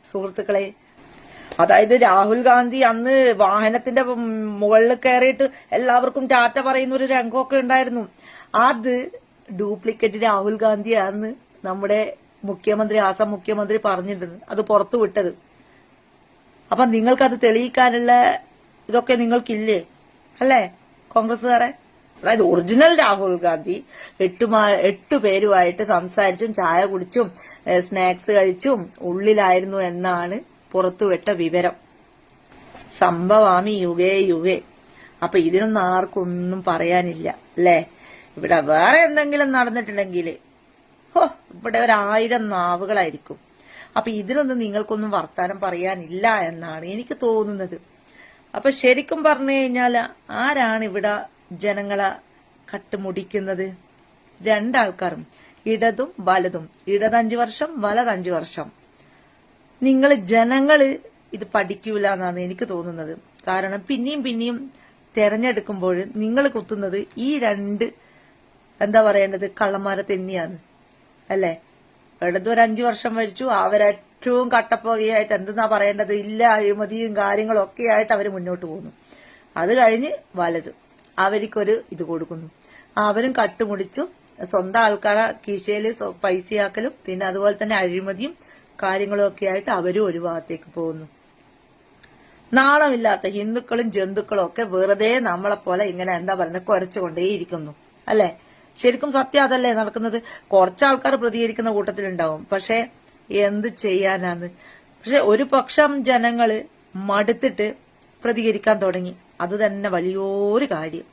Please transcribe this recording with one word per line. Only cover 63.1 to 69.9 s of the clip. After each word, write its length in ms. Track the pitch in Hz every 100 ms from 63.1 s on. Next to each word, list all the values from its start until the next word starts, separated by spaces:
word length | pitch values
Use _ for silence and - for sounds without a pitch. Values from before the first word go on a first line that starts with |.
| 165 _ _ -
കാരണം 320 | 185 190 202 185
പിന്നെയും 340 | 262 247 294
പിന്നെയും 500 | 254 226 233 240 269 _ _ _ _ -
തെരഞ്ഞെടുക്കുമ്പോൾ 880 | 208 214 247 214 202 196 185 180 196 214
നിങ്ങൾ 320 | 220 247 277
കുത്തുന്നത് 580 | 247 190 208 196 196 220 -
ഈ 200 | 254 294
രണ്ട്, 460 | 233 202 202 202 233 - _ _ _ _ _ _ _ _
എന്താ 220 | 208 220
പറയേണ്ടത്, 480 | 214 202 196 190 196
കള്ളന്മാരെ 520 | - 202 196 196